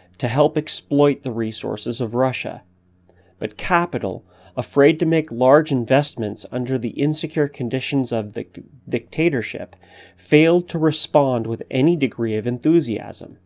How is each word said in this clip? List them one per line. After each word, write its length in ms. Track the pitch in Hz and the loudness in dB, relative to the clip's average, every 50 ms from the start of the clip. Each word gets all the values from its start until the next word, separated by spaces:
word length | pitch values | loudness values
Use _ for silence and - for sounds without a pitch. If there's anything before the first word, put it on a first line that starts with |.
| _ _ _ - | _ _ _ -6
to 100 | 127 117 | -4 -2
help 280 | 113 143 151 147 147 | 2 2 2 2 2
exploit 680 | 156 151 - - - - _ 143 139 147 147 135 139 - | -2 -4 -4 -10 -14 -6 _ 2 4 4 4 2 0 -4
the 80 | 135 | -6
resources 680 | 110 117 113 110 110 - - 110 107 104 - 120 117 - | -4 -4 -4 -6 -6 -8 -8 -6 -6 -6 -6 -8 -6 -4
of 140 | 123 107 117 | -6 -4 0
Russia. 480 | 123 131 131 120 - - - 87 - - _ _ _ _ _ _ _ _ _ _ _ _ _ _ _ | 0 0 0 -2 -4 -8 -10 -12 -12 -16 _ _ _ _ _ _ _ _ _ _ _ _ _ _ _
But 200 | - - - - | -10 -10 -10 -10
capital, 680 | - - 185 170 175 175 - 127 - 98 92 113 - _ _ _ _ - _ | -4 0 0 0 0 -2 -4 -4 -4 -4 -6 -8 -12 _ _ _ _ -10 _
afraid 420 | 131 120 - - 147 139 156 160 156 | -8 -8 -2 2 4 6 6 4 4
to 80 | 170 | 0
make 240 | 160 165 160 156 - | 0 0 0 -2 -4
large 400 | 117 117 127 131 139 156 151 156 | -2 2 4 6 6 6 4 2
investments 760 | 143 127 117 117 131 139 143 - - 120 110 104 101 - - - | -2 -2 0 2 2 2 2 -2 -6 -6 -6 -6 -6 -8 -12 -10
under 280 | - 127 123 127 131 123 | -8 -6 -4 -2 -4 -4
the 120 | 110 117 | -4 -6
insecure 580 | - - 139 151 151 151 - 135 - 160 147 143 | -4 -2 -2 -2 -2 -4 -6 -6 -2 -2 -2 -2
conditions 600 | - - 123 117 123 131 - - 143 139 127 120 120 | -2 -6 -6 -4 -4 -4 -4 -2 -2 -2 0 0 -2
of 200 | 113 104 104 98 | -4 -4 -4 -8
the 140 | 113 110 - _ - - - - - _ - | -10 -12 -12 _ -18 -20 -20 -20 -20 _ -6
dictatorship, 880 | - 117 - _ - - 160 170 147 120 107 - - 92 95 - - _ _ _ - - - - _ | -6 -6 -6 _ -4 0 0 0 0 -2 -4 -6 -10 -12 -12 -14 -16 _ _ _ -20 -20 -20 -20 _
failed 540 | _ - - 151 151 160 165 170 180 175 - | _ 0 4 6 6 6 6 4 2 2 -2
to 80 | - 160 | -2 0
respond 680 | 156 156 151 - - - - 151 143 131 127 117 110 | 0 0 0 -2 -6 0 2 2 4 4 0 -2 -2
with 160 | 113 117 107 - - | -4 -6 -8 -8 -4
any 260 | - 131 135 165 175 | -2 2 2 2 2
degree 400 | 156 135 117 - - 117 110 107 | 2 0 -2 -2 -4 -4 -2 -2
of 100 | 107 101 | -2 -2
enthusiasm. 880 | 123 123 120 - 151 165 170 143 117 107 - - 104 - - - - - - _ | -4 -6 -2 0 2 2 2 2 0 -4 -6 -6 -10 -14 -16 -18 -20 -20 -20 _